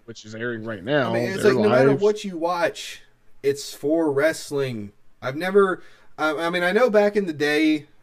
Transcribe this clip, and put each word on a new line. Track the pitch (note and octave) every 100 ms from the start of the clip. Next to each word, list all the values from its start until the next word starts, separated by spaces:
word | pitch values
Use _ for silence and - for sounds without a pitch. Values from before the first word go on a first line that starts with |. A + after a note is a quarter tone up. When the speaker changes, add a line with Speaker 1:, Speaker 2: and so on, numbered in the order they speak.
| -
Speaker 1:
which | A2+
is | G#2+
airing | A2 A#2+ A#2
right | A2 G#2+
now, | F#2 D3 B2+
Speaker 2:
I | A#2
mean, | A#2+
it's | -
Speaker 1:
they're | -
Speaker 2:
like, | B2+
no | G#2+
matter | B2+ C3+
Speaker 1:
live. | C#3
Speaker 2:
what | G3+ G#3
you | G3+ F3
watch, | E3 F3 E3 - - - - _ - -
it's | C#3 C#3 -
for | - C#3+ D#3+ D#3
wrestling. | C3+ D#3 D#3 - C#3+ C3+ A#2 G2+ - - -
I've | B2 C#3
never, | F3+ G3+ G3 F3 - - - -
I, | D3+
I | D3+ E3+
mean, | F3+
I | F3
know | G3 B3+
back | G#3 G#3
in | G#3 F#3+
the |
day, | D3 D3 D3+ D#3 D#3 C#3+ _